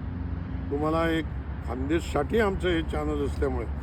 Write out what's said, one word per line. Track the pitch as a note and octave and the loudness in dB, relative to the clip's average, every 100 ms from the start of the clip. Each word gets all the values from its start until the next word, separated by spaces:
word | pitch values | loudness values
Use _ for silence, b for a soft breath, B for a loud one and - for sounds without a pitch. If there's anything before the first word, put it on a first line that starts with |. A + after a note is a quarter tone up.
| - - - - - - C3 | -6 -4 -4 -4 -4 -4 -2
तुम्हाला | C#3+ D#3 E3 E3 | 0 2 4 4
एक | E3 D#3 - - - - | 2 0 -4 -6 -6 -4
खानदेशसाठी | B2 C3+ E3 - D3 C#3+ A3 | -2 0 0 2 0 2 4
आमचं | G#3 F3+ F#3 | 4 2 2
हे | E3 | 2
चॅनल | D3+ D3+ D3+ D3 C#3 | 0 -2 0 0 0
असल्यामुळे | - C#3+ B2 A2 - | 2 0 0 -2 -4